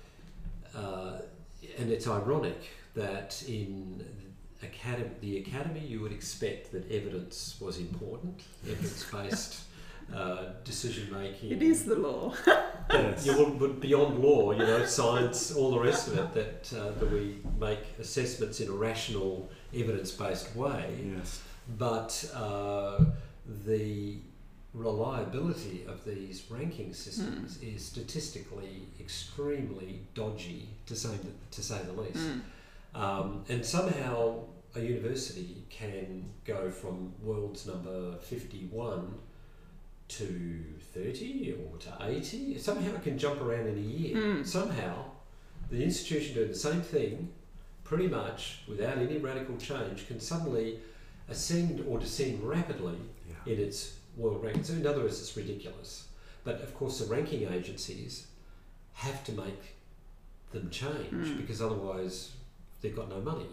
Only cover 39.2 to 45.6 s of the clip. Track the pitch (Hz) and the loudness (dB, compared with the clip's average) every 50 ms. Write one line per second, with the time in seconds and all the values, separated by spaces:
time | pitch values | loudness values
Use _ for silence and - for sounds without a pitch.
39.2 | - - - - - - - - - - - - - - - - - - - - | -12 -14 -16 -18 -18 -18 -18 -18 -18 -18 -16 -16 -16 -16 -16 -16 -14 -12 -8 -6
40.2 | 107 92 90 90 87 85 82 80 78 76 78 80 - - - 90 98 - - - | -4 -4 -4 -4 -4 -4 -4 -6 -6 -8 -10 -12 -14 -10 -6 -4 -4 -4 -4 -4
41.2 | 240 262 277 269 - - - - 80 - - - - - - - 101 107 123 - | -4 -4 -2 -2 -2 -2 -2 -4 -6 -8 -8 -10 -10 -12 -10 -6 -4 -2 -2 -2
42.2 | - - 220 254 277 277 - - - 208 - - 175 202 185 - - 151 131 127 | -2 -4 -6 -4 -4 -4 -4 -2 0 0 0 2 0 0 0 0 0 -2 0 2
43.2 | 143 143 143 139 131 117 117 117 110 107 101 101 104 107 131 165 165 - - 220 | 2 2 2 2 2 2 2 2 2 0 0 0 -2 -2 0 0 0 2 2 4
44.2 | 214 208 202 147 139 - - 180 202 233 165 117 92 90 87 - - - - - | 4 4 4 2 2 0 2 2 2 2 0 -2 -2 -2 -4 -6 -8 -10 -12 -14
45.2 | - - - - - - - - | -16 -18 -18 -18 -18 -14 -10 -8